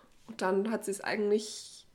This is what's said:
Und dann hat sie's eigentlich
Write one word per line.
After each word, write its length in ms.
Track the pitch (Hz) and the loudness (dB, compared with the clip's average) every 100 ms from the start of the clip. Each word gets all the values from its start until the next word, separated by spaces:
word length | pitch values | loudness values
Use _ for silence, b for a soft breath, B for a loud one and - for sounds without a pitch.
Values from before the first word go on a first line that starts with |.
| b - - | b -20 -14
Und 140 | 220 | -2
dann 280 | 190 196 220 | 2 2 2
hat 160 | 220 214 | 0 -2
sie's 160 | 196 | -4
eigentlich 680 | - 220 208 214 220 - - - - | -2 0 4 2 2 -8 -12 -18 -20